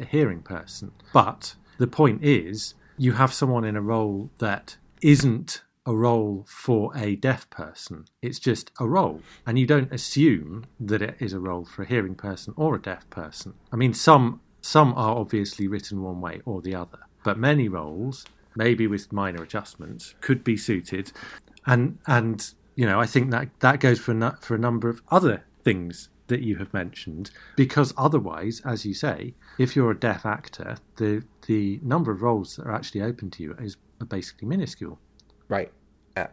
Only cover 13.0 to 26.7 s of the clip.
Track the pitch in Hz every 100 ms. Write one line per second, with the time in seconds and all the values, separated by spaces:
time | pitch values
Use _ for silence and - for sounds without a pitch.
13 | - - 78 - - - _ 120 127 107
14 | - 147 120 - _ _ - 156 139 123
15 | 110 117 101 107 101 - 98 101 - 98
16 | 92 90 87 82 - 95 90 92 87 -
17 | - _ 107 101 131 147 110 90 76 80
18 | 123 131 - _ _ 107 117 113 110 101
19 | - 101 98 85 82 107 - - 78 -
20 | - - - 131 - 110 - 98 - 95
21 | 98 - - - - - - 123 127 -
22 | - 123 113 107 - - _ - 113 98
23 | 117 139 127 120 135 - 131 139 131 117
24 | - 113 117 - - 113 120 117 117 117
25 | - 180 135 95 - _ - 95 87 85
26 | - _ - 120 117 92 98